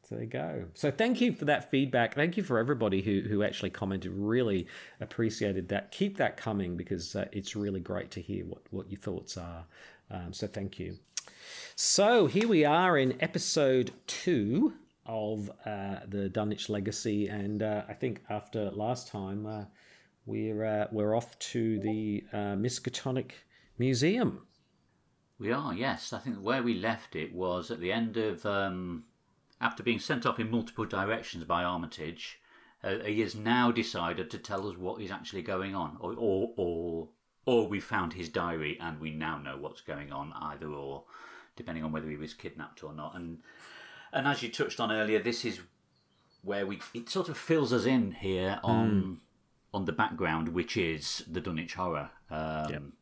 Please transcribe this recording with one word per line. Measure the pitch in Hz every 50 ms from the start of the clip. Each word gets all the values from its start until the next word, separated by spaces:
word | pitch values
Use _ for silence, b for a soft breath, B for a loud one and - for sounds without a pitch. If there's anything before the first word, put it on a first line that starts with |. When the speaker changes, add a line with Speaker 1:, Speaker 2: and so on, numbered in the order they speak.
| _
Speaker 1:
So | - 110
there | 113 117
you | 113
go. | 117 131 151 170 151 120 90 82 -
So | - - 147
thank | - - 220 247 247 -
you | 240 240 -
for | - 156
that | 143 147 - - -
feedback. | - 135 139 131 123 123 117 110 -
Thank | 139 151 175 175
you | 220 196
for | - 127 110
everybody | 117 131 147 117 113 104 95 95
who, | 95 107 101 98 95
who | 101 104 101
actually | 104 98 - - - 95
commented. | - - 104 95 95 92 85 92
Really | 92 98 101 107 113 127 123 110 98 92 85 B B B B B B B
appreciated | - - - - 117 110 110 - 107 101 98 98 87 90
that. | 101 101 - -
Keep | - - 190 202 196
that | - 135 107 -
coming, | - - 113 104 101 95 87 90
because, | 87 90 - 101 87 87 - -
uh, | 98 - -
it's | - 104 98 - -
really | 107 101 101 95 95
great | 85 - 95 90 87 -
to | - 98
hear | - - 101 92 87
what, | 85 90 - _ -
what | - 98 - 92
your | 98 98
thoughts | - 104 90 90 - - -
are. | 98 85 87 85 82 82 B B B B B B B B _
Um, | 98 90 87 87
so | 98 - 107
thank | 101 - 107 98 95 -
you. | - 90 87 90 - _ _ _ - B B B B B B B B B B B
So | - - - - - 202 214 247 233 180
here | 131 127 196 226
we | 233 208 156 147
are | 143 151 170 185 185 170 143
in | 131 127 127 -
episode | 160 170 - 165 - - - 160 143 135 131 127 120 - - - _
two | - - - - 185 175 120 101 104 123 180 285 311 - - - _ _ _ _
of, | - 113 110 107 107 110 107 101 101 - - -
uh, | 110 104 101 98 98 98 - -
the | 95 98 101 98 95
Dunwich | 92 110 104 104 107 - - -
Legacy, | 107 104 95 110 104 - - 117 104 104 104
and, | 101 107 104 98 101 107 104 107
uh, | 107 104 104 - -
I | 110
think | - - 123 107 - - -
after | 107 104 - - - 113 104 98
last | 85 104 107 113 123 123 -
time, | - - 104 98 95 98 104 107
uh, | 107 110 107 101 98 b b b b b b b b b _ _
we're, | 113 107 110 107 110 107 104 110
uh, | 110 107 104 104 -
we're | 113 107 104 107 110
off | 117 117 - - _
to | - - - 120 113 113 110 104
the, | 101 110 110 110 110 107 104 101 - -
uh, | - 104 104 101 101
Miskatonic | 98 107 123 - - - 123 - - - 135 127 131 127 - - - - b b b b b b -
Museum. | 120 131 131 113 135 165 208 254 226 120 98 - - _ _ _ _ _ _ _ _ _ _ _ _ _ _ _ _ _ _
Speaker 2:
We | - 104 104
are, | 123 143 151 131 87
yes. | 95 123 135 - - - - -
I | 104
think | - 131 107
where | 98 95 107 127 135 117
we | 120 113
left | 90 95 117 110 - - - -
it | 80 80 - 80
was | 87 92 90 90 90 82 -
at | 117 -
the | 85 90
end | 104 117 117 110 104
of, | 113 110 107 92 - -
um, | 104 101 98 98 98 92 90 90 90 87 80 - _ _ _ _ _ _ _ _ _ _ _
after | 120 117 - - 107
being | 120 113 104
sent | - - 156 123 117
off | 123 107 -
in | 113 110
multiple | 120 117 110 - - - 110
directions | - - 95 95 104 113 113 - - - 87 80
by | 82 85 85 90
Armitage, | 87 90 85 85 78 - - 78 80 87 - - - - b b b b b b b b b -
uh, | 98 98 110
he | - 107 107 107
has | 110 98 -
now | 107 107 117 123 123 123 120
decided | 113 113 104 - - 95 85 82 85 85 92 -
to | -
tell | 101 - - 101 95 98 104
us | 87
what | 87 90 92 113 -
is | 104 90
actually | 98 95 - - - 95
going | 80 - 98 92 95 98 98
on, | 95 82 76 78 90
or, | - - -
or, | - 117 104 95 95 110 117 -
or, | - 95 87 85 82 85 87 82 82 80 - _ _ _ _ _ _ _
or | 131 123 117 107
we | 85 101 98
found | - - 117 101 90 82 78
his | 90 87 80
diary | - 92 85 85 82 80 76 73 80 -
and | 82 82 78 73
we | 78 78
now | 76 78 78 80 80
know | 73 69 67 67
what's | 67 73 - - -
going | - - 76 71 71 71
on, | 69 69 71 80 -
either | - 76 76 73 71 78
or, | 76 73 71 69 67 69 69 - B B B B B B B B B B
depending | - 78 87 82 80 78
on | 78
whether | 78 78 76 78
he | 76
was | 73 78 78 -
kidnapped | - - 85 - 80 73 - - - -
or | 76 76
not. | 76 76 78 82
And, | 90 87 82 82 80 B B B B B B B B B B B B B B -
and | 135 131
as | 143 139 120 120
you | 113
touched | - - 143 - - -
on | 120 107
earlier, | 110 110 107 104 110 104
this | 95 120 117 - -
is | 117 95 90 - - _ _ _ _ _ _ _ _ _ _ _ _ _ _ -
where | 95 101 101 98
we, | 95 101 90 - - -
it | 120 117 -
sort | - 190 180 175
of | 143
fills | - - - 160 160 143 120 123
us | 117 95
in | 127 131 127 107 98
here | 87 - - 95 95 92 92 95 101 - -
on, | 113 117 113 113 110 104 98
Speaker 1:
Hmm. | 92 95 87 80 _ _ _ _ _ _ _ _ _ _ -
Speaker 2:
on | 98 95
the | -
background, | 78 - 107 - 82 80 95 82 80 80 80 80
which | 82 90 85 - -
is | 107 87 82 80 76 73 - - - - -
the | 80 90
Dunwich | 85 95 82 78 87 82 -
Horror. | 95 92 90 80 73 71 - - - _ -
Um, | 76 78 78 78 78 78 76 76
Speaker 1:
Yep. | 76 73 71 71 - _